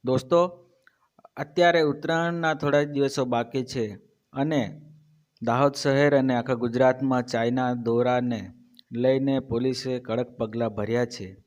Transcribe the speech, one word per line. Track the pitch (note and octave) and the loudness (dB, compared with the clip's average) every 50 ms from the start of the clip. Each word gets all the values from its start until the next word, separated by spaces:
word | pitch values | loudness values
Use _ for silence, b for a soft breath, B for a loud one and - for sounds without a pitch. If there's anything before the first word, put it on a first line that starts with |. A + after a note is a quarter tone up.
| - | -2
દોસ્તો, | C#3 B2+ B2+ - - E3+ E3+ F3 F#3 F3+ - b b b b b b b b b b b _ _ - _ | 0 -2 -2 0 2 2 2 2 2 -2 -14 b b b b b b b b b b b _ _ -20 _
અત્યારે | - C#3+ D3 - F3+ F3 F3 E3+ E3+ | -12 -12 -6 0 4 4 6 6 4
ઉત્તરાયણના | D#3 D3 C#3+ D3 D3 D#3+ E3 E3 E3+ E3+ E3+ E3+ E3 D#3+ D#3 | 2 2 0 -2 -2 -2 -2 0 0 -2 -2 -2 -2 -2 -2
થોડા | C#3 D3 D3 C#3+ D3 D3 | -2 0 2 2 2 2
જ | D3 | 0
દિવસો | D3 C#3 C#3 C3+ C3+ D3 C3 | -2 -2 -2 0 0 -2 -2
બાકી | B2 B2 A#2 A#2 A#2+ - C3+ B2 | 0 0 -2 -2 -2 -6 -6 -6
છે | B2 - C3 A2 G#2 G2+ - _ _ _ _ _ _ - | -4 -4 -6 -6 -6 -8 -14 _ _ _ _ _ _ -4
અને | C3+ C#3 D#3 D#3+ C#3 A2+ G2 - - - - - - _ _ _ _ _ _ _ _ | -4 -2 0 0 -2 -2 -4 -8 -16 -20 -20 -20 -20 _ _ _ _ _ _ _ _
દાહોદ | - A#2 A2+ B2+ C#3 C#3+ C#3 | -2 0 2 2 2 2 0
શહેર | - - C#3+ C3+ C#3 D3 D3 C#3+ | 0 -2 0 2 4 4 4 4
અને | C3+ C3 C3 B2+ | 4 2 2 0
આખા | A#2+ A#2+ C3+ B2+ | 0 0 -2 -4
ગુજરાતમાં | A#2 A#2+ A#2+ A2+ B2 C3 B2+ B2+ B2+ C3+ C3+ C3 B2 A#2+ | -2 -2 -2 2 4 4 4 4 2 0 0 0 0 -2
ચાઇના | B2 - A#2 A#2 A#2+ B2 C3 B2+ B2 B2 | -2 -2 -2 0 0 0 0 -2 -2 -2
દોરાને | A#2+ A#2 A#2 A#2 A#2+ B2 B2 B2 B2 B2 B2 A#2+ G#2+ F#2+ F#2+ - _ _ _ _ - _ _ | -2 -2 0 0 2 2 2 2 0 0 -2 -4 -6 -6 -12 -16 _ _ _ _ -20 _ _
લઈને | A#2 A#2 B2 C3 C3+ C3+ C3+ C#3 C3+ C3 | -4 0 2 2 2 4 2 2 0 0
પોલીસે | C3 C3 A#2 A#2 B2 C3 B2+ B2 - C3 B2+ B2 | -2 -2 -4 0 0 0 -2 -2 -4 -6 -6 -6
કડક | B2 A#2+ A2+ A#2+ B2 A#2+ - | -4 -4 -4 -4 -4 -6 -4
પગલાં | - A#2 G#2+ G#2+ A#2 A#2 A2+ | -6 -6 -4 -2 -4 -4 -2
ભર્યા | G#2+ G#2+ G#2 G#2 A2+ A#2+ B2 | -2 -4 -4 -2 0 0 -2
છે. | A#2 - - G2+ F#2 F#2+ - _ | -2 -6 -14 -14 -14 -16 -20 _